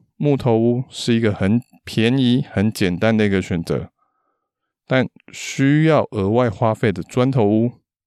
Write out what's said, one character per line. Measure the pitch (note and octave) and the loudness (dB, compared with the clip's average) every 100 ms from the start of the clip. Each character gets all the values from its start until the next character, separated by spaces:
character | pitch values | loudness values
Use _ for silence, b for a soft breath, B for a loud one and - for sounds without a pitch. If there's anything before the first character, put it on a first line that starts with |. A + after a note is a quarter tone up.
| _ - | _ -4
木 | D3 C3+ | 0 0
头 | B2+ A2+ | 2 2
屋 | A#2 A#2+ C3 | 2 0 -4
是 | - - | -6 0
一 | A2+ | 2
个 | A2+ | 2
很 | G2 G2 A#2 - _ | 0 0 0 -2 _
便 | - - A2+ C3+ | -8 -2 0 2
宜、 | B2 B2 D3 | 2 0 -2
很 | - G#2+ | -2 -2
简 | G#2 F#2+ E2+ | 0 -2 0
单 | A2 | 0
的 | A2 G#2 | 2 2
一 | |
个 | G2 | 0
选 | F2+ F2+ | -2 -4
择， | E2 C#2 - _ _ _ _ _ _ _ _ _ - | -4 -6 -6 _ _ _ _ _ _ _ _ _ -4
但 | C3 A#2+ - - | -2 -2 -8 -20
需 | - - - C3+ D3 | -16 -10 -2 2 2
要 | D#3+ D3 - | 2 2 0
额 | A2 G2 | -2 -2
外 | A#2 B2 | 0 -2
花 | G#2 A2+ | 0 -2
费 | A2 A2+ | 0 -2
的 | F2 | -2
砖 | - B2 B2+ | -4 -2 0
头 | C3 | 2
屋 | G2+ A2 A#2+ - _ _ | 2 2 0 -4 _ _